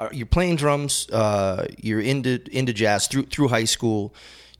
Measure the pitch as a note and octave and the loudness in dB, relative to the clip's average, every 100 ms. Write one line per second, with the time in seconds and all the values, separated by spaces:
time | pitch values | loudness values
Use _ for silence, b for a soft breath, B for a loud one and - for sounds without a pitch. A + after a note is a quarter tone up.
0 | A2 - A2 E3+ F3+ E3 D3 C#3+ C#3+ - | -4 -4 0 2 2 2 2 0 0 -4
1 | - A2 G#2+ G#2 G2 F#2 - - A2 G#2+ | -2 0 2 2 0 -2 -4 -6 -4 -2
2 | A2 C#3 B2+ B2 - B2+ C3 G#2+ A2 G2+ | 0 0 0 -2 -4 -2 -2 2 2 2
3 | - C3+ C3+ - C#3 A#2 A2+ - A#2+ G#2+ | 0 -2 -2 0 2 2 0 0 0 -2
4 | G#2 - B B B B | -4 -10 B B B B